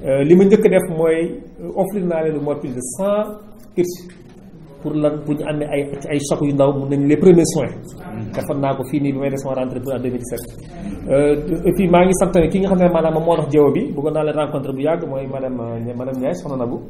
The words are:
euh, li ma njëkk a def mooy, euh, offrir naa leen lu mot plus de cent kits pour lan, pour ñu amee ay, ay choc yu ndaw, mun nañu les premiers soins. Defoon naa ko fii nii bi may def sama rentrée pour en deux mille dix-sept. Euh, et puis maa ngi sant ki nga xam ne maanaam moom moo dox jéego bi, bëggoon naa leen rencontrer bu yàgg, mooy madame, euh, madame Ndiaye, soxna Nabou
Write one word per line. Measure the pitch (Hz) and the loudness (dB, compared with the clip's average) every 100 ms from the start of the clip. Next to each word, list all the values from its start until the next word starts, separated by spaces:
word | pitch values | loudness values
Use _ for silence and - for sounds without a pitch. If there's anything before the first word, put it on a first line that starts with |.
| 147 | 0
euh, | 135 | 0
li | 143 180 | 6 8
ma | |
njëkk | 196 208 202 | 8 6 6
a | |
def | 180 - 160 | 4 0 0
mooy, | 165 160 175 - - - | 2 2 -2 -6 -14 -14
euh, | 170 | -8
offrir | - 185 208 | -4 -2 -2
naa | 175 160 | -2 -2
leen | 160 | -2
lu | 151 | -2
mot | 143 139 | -4 -4
plus | 151 | -6
de | 123 123 - | -8 -10 -6
cent | 196 208 214 - - - - | -2 -2 -2 -8 -18 -20 -8
kits | - 175 - - - - - - - - - | -4 -4 -4 -16 -20 -20 -20 -20 -20 -20 -10
pour | 151 | -4
lan, | 151 147 151 | 0 0 -2
pour | 147 | -6
ñu | 147 151 | -6 -4
amee | 151 147 | -6 -4
ay, | 147 139 139 165 | -4 -4 -8 -4
ay | 147 | -4
choc | 139 175 | -2 -2
yu | 147 | 0
ndaw, | 139 139 139 | 4 2 2
mun | 139 | -2
nañu | 143 139 | 0 4
les | 151 | 6
premiers | 190 170 156 | 8 6 6
soins. | 156 127 - - - - 107 104 | 0 -2 -6 -14 -16 -14 -12 -8
Defoon | 127 - 139 | -8 -4 -2
naa | 139 135 | -2 -2
ko | 127 | -2
fii | 147 | 0
nii | 143 | 0
bi | 135 | 0
may | 139 | -2
def | 135 | -4
sama | 135 | -4
rentrée | 131 127 123 | -4 -4 -4
pour | 131 | -4
en | 123 | -4
deux | 123 | -4
mille | 123 | -4
dix-sept. | - 120 - - - - 101 - - | -6 -8 -10 -14 -16 -12 -10 -10 0
Euh, | 139 147 147 180 170 | 4 4 2 0 0
et | 196 | 2
puis | - 185 | 2 6
maa | 175 | 6
ngi | 185 | 6
sant | 185 180 | 4 2
ki | 180 156 190 | 2 2 2
nga | 190 | 0
xam | 185 | 2
ne | 175 | 4
maanaam | 165 160 | 4 2
moom | 156 | 0
moo | 170 165 | 2 0
dox | 139 | 2
jéego | 147 143 | 4 4
bi, | 170 - | 2 -2
bëggoon | 147 147 | -4 -2
naa | 151 | -2
leen | 151 147 | -2 -2
rencontrer | 147 143 135 | -2 -4 -6
bu | 131 | -4
yàgg, | 147 170 160 | -2 -2 -4
mooy | 135 131 | -6 -6
madame, | 135 131 123 | -6 -6 -6
euh, | 117 117 120 120 | -6 -6 -8 -8
madame | 131 127 | -6 -4
Ndiaye, | 131 | -4
soxna | 175 151 131 | -4 -6 -4
Nabou | 120 139 | -4 -6